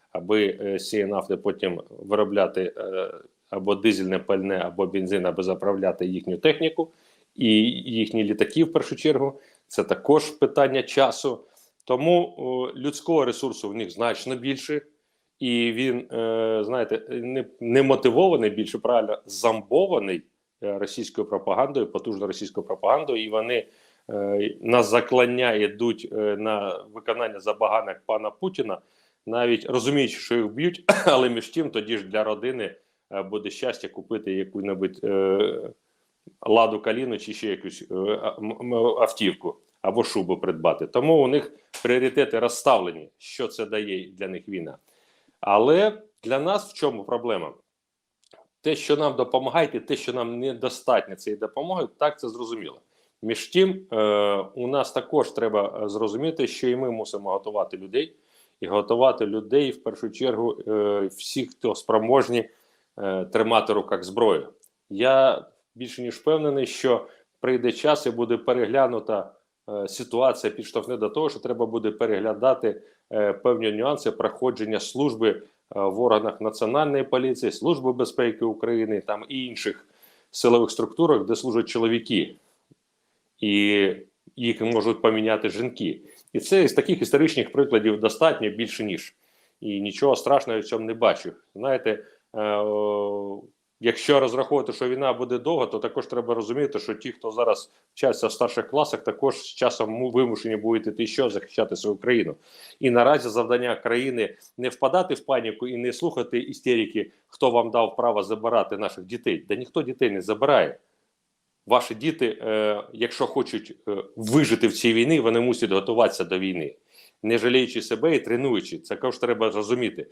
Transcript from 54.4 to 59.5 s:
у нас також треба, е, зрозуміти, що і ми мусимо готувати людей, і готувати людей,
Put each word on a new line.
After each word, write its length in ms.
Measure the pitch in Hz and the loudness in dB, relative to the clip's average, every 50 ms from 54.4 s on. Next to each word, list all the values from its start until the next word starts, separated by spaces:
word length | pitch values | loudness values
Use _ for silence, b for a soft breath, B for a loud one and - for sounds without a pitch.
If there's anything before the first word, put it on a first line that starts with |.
| 95 - - | -2 -6 -8
у 120 | 127 123 | -6 -4
нас 260 | 127 143 139 - - | -2 0 0 -2 0
також 380 | - 131 - - 156 143 113 - | -4 -6 -4 0 0 0 0 0
треба, 500 | - 107 117 110 107 104 98 98 101 107 107 | -2 -2 -2 2 2 2 0 0 -4 -6 -6
е, 40 | 101 | -4
зрозуміти, 580 | 101 107 110 104 104 123 151 160 160 143 131 | -2 -2 -2 -2 -2 -2 -4 -4 -2 -2 -2
що 220 | 127 - - 131 123 | -4 -2 -2 0 0
і 80 | 123 | 0
ми 140 | 127 131 123 | 0 -2 -4
мусимо 400 | 113 110 104 - - 101 101 95 | -4 -4 -6 -8 -8 -8 -4 -4
готувати 460 | 95 98 - 107 104 101 90 - 95 | -4 -4 -4 -4 -2 -2 -4 -4 -6
людей, 400 | 92 95 92 104 135 160 160 _ b b b b b b b b b | -14 -12 -4 -4 -4 -4 -4 _ b b b b b b b b b
і 60 | 101 | -6
готувати 600 | 87 98 104 101 104 117 120 131 131 123 127 113 | 0 0 0 2 2 2 4 4 4 4 2 -2
людей, 440 | 101 107 110 107 107 | -2 -2 -4 -4 2